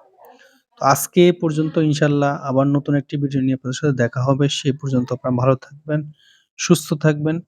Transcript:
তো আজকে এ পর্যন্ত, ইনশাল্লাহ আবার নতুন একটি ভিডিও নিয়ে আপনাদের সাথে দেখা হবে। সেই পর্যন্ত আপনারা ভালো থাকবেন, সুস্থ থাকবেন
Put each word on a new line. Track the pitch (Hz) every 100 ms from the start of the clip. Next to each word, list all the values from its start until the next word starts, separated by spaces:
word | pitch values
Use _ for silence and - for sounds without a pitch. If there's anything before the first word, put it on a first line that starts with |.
| - _ - - _ _ _
তো | - 139
আজকে | 139 - 190 175
এ |
পর্যন্ত, | 175 170 151 156 165
ইনশাল্লাহ | 156 147 151 143 143 143
আবার | 143 131 139
নতুন | 143 139 143
একটি | 131 147
ভিডিও | 143 139
নিয়ে | 131 131
আপনাদের | 127 131
সাথে | 151
দেখা | 127 120 127
হবে। | 127 135 143
সেই | - 147
পর্যন্ত | 143 139 127 123
আপনারা | 123 131 123
ভালো | 131 127
থাকবেন, | - 143 156 151 151 - _ _ _ -
সুস্থ | - 175 -
থাকবেন | 156 156 147 151 165